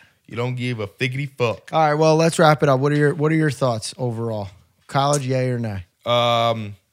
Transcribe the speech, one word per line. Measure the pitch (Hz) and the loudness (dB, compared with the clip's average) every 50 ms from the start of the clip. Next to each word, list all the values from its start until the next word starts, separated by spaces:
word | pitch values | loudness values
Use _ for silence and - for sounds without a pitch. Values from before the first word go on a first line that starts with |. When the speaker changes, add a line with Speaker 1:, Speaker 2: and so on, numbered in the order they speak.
| _ _ _ _ _ | _ _ _ _ _
Speaker 1:
You | - - | -12 -8
don't | 110 120 127 127 | -6 -4 -4 -4
give | 127 123 123 123 110 | -4 -4 -6 -4 -6
a | 104 | -8
figgity | 95 - _ 127 131 127 135 143 139 | -10 -6 _ -6 -4 -4 -6 -8 -8
fuck. | - - 123 117 101 - - - - | -4 -2 -2 -2 -2 -4 -8 -4 0
Speaker 2:
All | 160 | 2
right, | 160 151 147 | 2 2 2
well, | 151 160 160 156 | 4 4 4 4
let's | 156 165 165 - - | 4 4 2 4 4
wrap | 170 151 151 - - | 6 6 6 4 4
it | 143 | 2
up. | 135 131 | 2 2
What | 135 147 147 | 2 0 2
are | |
your, | 147 147 143 139 | 2 2 2 2
what | 143 143 156 160 | 0 0 0 0
are | |
your | 160 156 151 | 2 0 0
thoughts | 131 - 139 127 117 110 - - - - | 0 0 -2 -2 -2 -2 -6 -10 -10 -8
overall? | 131 123 113 110 117 113 110 107 101 92 - - _ _ _ _ _ | -6 -6 -6 -6 -6 -6 -6 -6 -8 -10 -14 -18 _ _ _ _ _
College, | - - 143 135 143 147 147 135 | -4 -2 0 2 2 0 0 -2
yay | 127 131 127 127 127 | -2 -2 -2 -2 -2
or | 123 120 | -2 -4
nay? | 117 110 101 95 87 - _ _ _ | -6 -6 -8 -10 -12 -14 _ _ _
Speaker 1:
Um, | 113 120 120 120 120 120 117 117 117 117 113 107 104 104 - _ _ | -2 0 2 2 2 2 2 2 0 0 -2 -6 -10 -14 -16 _ _